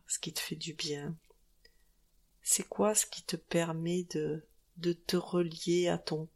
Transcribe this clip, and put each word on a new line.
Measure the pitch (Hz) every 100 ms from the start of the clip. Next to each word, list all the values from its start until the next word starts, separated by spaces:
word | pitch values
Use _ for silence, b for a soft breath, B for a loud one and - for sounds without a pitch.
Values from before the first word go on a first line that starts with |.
| -
ce | -
qui | -
te | 160
fait | - 156
du | 165
bien ? | 151 156 147 147 160 _ _ _ _ - b b b _ _ _ _
C'est | - - -
quoi | - 202 214
ce | -
qui | -
te | - 165
permet | - 170 165 165 165 180
de, | 175 156 151 151 - _ _ -
de | 170
te | 170 - 180
relier | 175 175 175 160 - 175 175
à | 170
ton | - 156 160